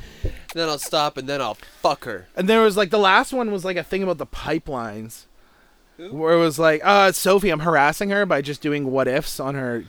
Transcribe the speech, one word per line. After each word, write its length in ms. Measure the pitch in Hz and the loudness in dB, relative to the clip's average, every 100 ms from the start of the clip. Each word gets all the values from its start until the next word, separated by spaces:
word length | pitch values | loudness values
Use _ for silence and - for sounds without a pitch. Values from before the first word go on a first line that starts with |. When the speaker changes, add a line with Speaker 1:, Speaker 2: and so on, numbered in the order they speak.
| - - - - - | -16 -8 -8 -8 -10
Speaker 1:
Then 140 | 165 160 | -6 -4
I'll 100 | 147 | -6
stop, 380 | - 156 147 143 | -4 -2 -2 -4
and 120 | 131 | -6
then 120 | 143 | -4
I'll 140 | 117 - - - | -6 -8 -14 -2
fuck 240 | 170 143 | -2 -2
her. 240 | 127 95 - - | -6 -12 -10 -4
Speaker 2:
And 120 | 185 | 2
there 120 | 226 | 4
was, 160 | 220 196 | 4 4
like, 140 | 185 | 0
the 80 | 208 | 2
last 340 | 190 208 262 | 4 4 2
one 180 | 262 226 | -2 -4
was, 140 | 202 | -4
like, 120 | 180 175 | -4 -6
a 60 | |
thing 200 | 156 190 | -4 -4
about 160 | 190 160 | -2 -4
the 80 | 135 | -6
pipelines. 960 | - - 156 156 127 113 107 110 - - _ _ _ _ _ _ - | -10 -6 -6 -6 -8 -8 -10 -14 -16 -20 _ _ _ _ _ _ -20
Speaker 1:
Who? 120 | 180 147 | -14 -4
Speaker 2:
Where 160 | 160 | 2
it 40 | 170 | 4
was 200 | 170 139 | 4 2
like, 220 | 160 156 | 2 2
uh, 300 | 175 202 190 | 4 6 4
Sophie, 380 | - 190 196 196 | 4 2 2 2
I'm 100 | 151 | 0
harassing 500 | 170 151 147 156 202 | 2 4 4 2 -2
her 160 | 202 190 | 0 0
by 140 | 147 | 0
just 180 | 143 143 | -2 -4
doing 300 | 151 147 135 | -2 -2 -2
what 160 | 131 127 | 0 0
ifs 320 | 139 - - | -2 -4 -8
on 160 | 135 | -6
her 300 | 139 127 117 | -6 -6 -6